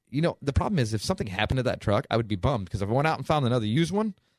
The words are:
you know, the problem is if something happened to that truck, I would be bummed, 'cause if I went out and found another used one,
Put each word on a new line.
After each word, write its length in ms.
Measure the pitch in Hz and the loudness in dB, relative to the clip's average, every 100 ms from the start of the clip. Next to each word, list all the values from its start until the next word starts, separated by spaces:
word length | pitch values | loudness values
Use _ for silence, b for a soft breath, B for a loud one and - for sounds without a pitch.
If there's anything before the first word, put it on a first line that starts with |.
| _ | _
you 120 | 131 | -2
know, 160 | 165 - | -2 -2
the 120 | 139 | -2
problem 260 | - 180 190 | 0 2 0
is 140 | 110 | 0
if 100 | 107 | -2
something 240 | - 113 127 | -2 -4 -2
happened 300 | 92 107 127 | -2 0 2
to 60 | |
that 180 | 120 90 | 0 -2
truck, 260 | - 101 - | 0 0 2
I 80 | 117 | 0
would 100 | 113 | 0
be 60 | 101 | 0
bummed, 320 | 123 131 92 | 0 0 -4
'cause 100 | 98 | -4
if 80 | 98 | 0
I 20 | |
went 160 | 123 156 | 2 2
out 100 | 160 | 0
and 100 | - | 0
found 180 | 151 123 | 0 2
another 200 | 123 107 | 0 2
used 240 | 123 165 | 0 2
one, 240 | 196 220 - _ | 0 -2 -6 _